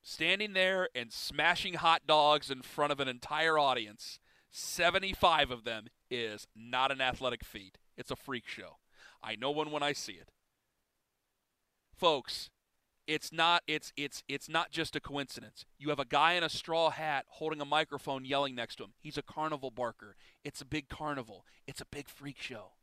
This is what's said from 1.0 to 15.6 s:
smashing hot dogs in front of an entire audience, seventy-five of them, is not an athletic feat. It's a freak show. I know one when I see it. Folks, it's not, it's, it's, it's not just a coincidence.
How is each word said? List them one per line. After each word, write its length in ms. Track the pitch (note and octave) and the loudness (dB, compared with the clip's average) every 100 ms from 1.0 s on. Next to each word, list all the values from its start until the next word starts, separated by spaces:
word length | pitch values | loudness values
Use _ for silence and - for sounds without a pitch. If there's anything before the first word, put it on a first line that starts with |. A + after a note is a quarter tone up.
| A#2 | -8
smashing 640 | - - D3 D#3+ F3 G3 E3+ | -8 -6 2 4 4 0 2
hot 300 | E3 E3 - | 4 4 6
dogs 460 | D3+ D3 D3+ - | 6 8 6 2
in 100 | C3 | -8
front 300 | B2 - D3 | -8 0 0
of 80 | C#3 | 2
an 80 | C3+ | -2
entire 500 | B2 - D3+ D#3+ D#3 | -4 -6 0 2 6
audience, 640 | C#3+ B2 G#2+ G#2 - - _ _ _ | 6 4 -2 -10 -16 -16 _ _ _
seventy-five 1000 | - - - E3+ F3+ F#3+ F#3 F#3+ D#3 C#3 | -12 -10 2 4 4 -2 4 6 6 2
of 120 | B2 | 0
them, 240 | A2 A2+ G#2+ _ _ | -6 -8 -10 _ _
is 380 | B2 A2+ G#2+ - A2 | -6 -4 -6 -14 -20
not 360 | A#2 B2+ C3+ | -4 0 2
an 100 | C3+ | 2
athletic 420 | C3 B2 C3 A#2+ | 0 0 -2 -2
feat. 340 | - G#2+ F#2+ _ _ - | -8 -14 -16 _ _ -16
It's 140 | B2 | -10
a 40 | C3 | -10
freak 320 | - B2 - | -6 -8 -8
show. 300 | - F2+ - _ _ - - | -12 -14 -18 _ _ -20 -16
I 120 | A2+ A2 | -10 -4
know 160 | C3 | -2
one 200 | D3 D3+ | -2 -2
when 120 | D3+ | -2
I 80 | C#3+ | -2
see 220 | C#3 - | -2 -8
it. 160 | F2+ - _ _ _ _ _ _ _ _ _ _ _ _ _ _ _ _ - | -12 -18 _ _ _ _ _ _ _ _ _ _ _ _ _ _ _ _ 2
Folks, 520 | F3 D3 - - - _ _ _ _ _ - | 4 4 0 -10 -12 _ _ _ _ _ -4
it's 240 | D3+ - | -4 -4
not, 320 | D#3+ E3 F3 - | 2 4 4 2
it's, 260 | D#3 - - | -4 -4 -10
it's, 260 | C#3+ - - | -10 -10 -10
it's 220 | C#3 - | -10 -2
not 220 | D#3+ E3+ | -2 -2
just 260 | E3 D#3 D#3 | -4 -4 -4
a 20 | |
coincidence. 640 | - C#3+ C3+ - A2 - | -6 -6 -6 -8 -14 -20